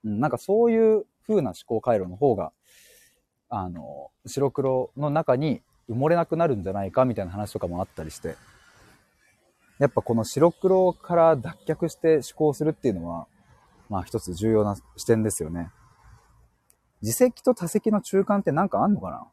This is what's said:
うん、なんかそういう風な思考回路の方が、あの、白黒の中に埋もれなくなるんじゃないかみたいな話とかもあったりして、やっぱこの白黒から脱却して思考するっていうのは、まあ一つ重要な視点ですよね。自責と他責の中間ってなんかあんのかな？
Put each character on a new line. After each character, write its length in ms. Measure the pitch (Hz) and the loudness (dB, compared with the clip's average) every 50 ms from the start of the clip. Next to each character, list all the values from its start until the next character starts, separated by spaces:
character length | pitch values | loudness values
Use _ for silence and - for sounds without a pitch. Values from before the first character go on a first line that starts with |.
| - | -6
う 60 | 110 | -6
ん、 100 | 104 104 | -4 -2
な 80 | 135 | -2
ん 40 | 151 | -2
か 60 | 123 | -2
そ 280 | 117 - - 196 220 233 | -4 -2 0 2 4 4
う 60 | 233 | 4
い 240 | 226 226 226 220 220 | 4 4 4 4 4
う 100 | 208 214 _ _ _ _ | 2 0 _ _ _ _
風 160 | - 214 202 | 0 0 0
な 100 | 151 107 | 0 0
思 80 | 85 - - | -6 -10 -8
考 140 | _ 120 110 | _ -4 -2
回 200 | - 127 117 104 | 2 2 2 2
路 100 | 92 90 | 0 -4
の 80 | 92 | -4
方 180 | 98 139 139 117 | 0 2 2 2
が、 160 | 95 85 76 _ _ _ _ _ - _ _ - _ _ _ _ _ _ _ _ _ _ | 2 -2 -6 _ _ _ _ _ -20 _ _ -20 _ _ _ _ _ _ _ _ _ _
あ 220 | _ 120 104 92 90 | _ -8 -6 -6 -6
の、 420 | 87 85 73 - 71 69 69 - _ _ _ | -8 -12 -14 -14 -16 -16 -18 -20 _ _ _
白 260 | - - 135 139 135 | -10 -4 -2 -2 -2
黒 400 | - - 135 135 131 127 123 - _ | 0 -2 -2 0 0 0 -2 -4 _
の 120 | - 147 151 | -6 -4 -2
中 280 | 143 160 160 - 127 | -2 -2 2 2 2
に 240 | 123 151 156 117 - _ _ _ _ _ - | 2 2 -2 -2 -4 _ _ _ _ _ -8
埋 60 | 113 | -4
も 140 | 120 135 156 | 0 2 2
れ 80 | 170 | 2
な 80 | 170 165 | 2 0
く 100 | - 160 | -2 0
な 100 | - 226 | 0 0
る 100 | 214 131 | 0 0
ん 60 | 101 85 | -2 -4
じ 60 | 95 | -6
ゃ 40 | 95 | -4
な 120 | 101 98 | -4 -6
い 60 | 95 | -2
か 140 | - 120 131 | 2 2 2
み 100 | 127 113 | 2 0
た 60 | 104 | -4
い 40 | 98 | -6
な 60 | 87 | -6
話 220 | 90 104 107 101 - | -6 -6 -8 -6 -6
と 60 | 101 | -6
か 80 | - | -6
も 140 | 87 87 87 | -6 -4 -6
あ 40 | 95 | -6
っ 20 | |
た 160 | - _ - 80 | -6 _ -12 -12
り 80 | 78 | -12
し 80 | - - | -12 -10
て、 160 | - 85 78 - - - _ _ _ _ _ _ - - _ _ _ _ _ _ _ _ _ _ _ _ _ _ _ _ _ _ | -10 -12 -12 -12 -20 -20 _ _ _ _ _ _ -20 -20 _ _ _ _ _ _ _ _ _ _ _ _ _ _ _ _ _ _
や 80 | 139 | 0
っ 20 | 139 | 2
ぱ 120 | - - | 2 0
こ 120 | - - 117 | -2 0 -2
の 100 | 117 110 | -2 -2
白 260 | - - 147 151 170 | -2 2 4 4 4
黒 400 | 170 _ - 185 190 185 185 180 | 2 _ 0 2 4 4 4 2
か 240 | 170 _ - - 175 | 0 _ -8 -2 2
ら 220 | 170 165 165 160 | 4 6 6 4
脱 180 | 139 107 170 160 _ _ | 2 -2 -10 -12 _ _
却 220 | - 156 - 175 | -6 -4 -4 -4
し 80 | 160 - | -6 -6
て 200 | _ - 165 160 | _ 2 4 4
思 60 | 147 120 - - | 4 2 -4 -4
考 180 | - 156 151 139 | 0 0 0 0
す 120 | - 151 | 0 -2
る 60 | 156 | -2
っ 20 | 156 | -2
て 160 | _ - 131 | _ -2 -2
い 20 | |
う 40 | 101 | -2
の 120 | 87 82 85 | -2 -6 -8
は、 180 | 85 82 78 _ _ _ _ _ _ _ _ _ _ _ _ _ | -10 -10 -12 _ _ _ _ _ _ _ _ _ _ _ _ _
ま 100 | 104 95 | -6 -6
あ 40 | 87 | -4
一 160 | - - - | -4 -6 -8
つ 140 | - - 90 | -6 -6 -8
重 180 | 85 104 110 | -2 0 2
要 140 | 110 107 104 | 4 4 2
な 100 | 104 101 - _ _ _ | 2 -2 -6 _ _ _
視 100 | - - | -14 0
点 160 | - 117 110 107 | 2 2 2 2
で 80 | 107 | -2
す 120 | - - 82 | -4 -4 -8
よ 60 | 78 | -8
ね。 220 | 85 87 82 - _ _ _ _ _ _ _ - - _ _ _ _ _ _ _ _ _ _ _ _ _ _ _ _ _ | -6 -8 -8 -10 _ _ _ _ _ _ _ -20 -20 _ _ _ _ _ _ _ _ _ _ _ _ _ _ _ _ _
自 120 | - 107 123 | -6 -6 2
責 280 | - 254 254 240 - | 2 2 2 2 0
と 140 | _ - 247 | _ 0 0
他 120 | - 175 | 0 -2
責 220 | 165 - 208 - 220 | -2 -2 0 0 2
の 120 | 214 202 | 0 0
中 220 | - - - 196 196 | -2 0 0 0 2
間 160 | - 208 202 | 2 0 0
っ 20 | 196 | 0
て 80 | - | 0
な 120 | 139 151 196 | 0 0 0
ん 60 | 196 | 0
か 140 | - 98 123 | 0 0 2
あ 40 | |
ん 60 | 196 208 | 2 2
の 80 | 139 | 0
か 80 | 95 90 | -2 -8
な？ 180 | 71 58 - _ | -10 -10 -14 _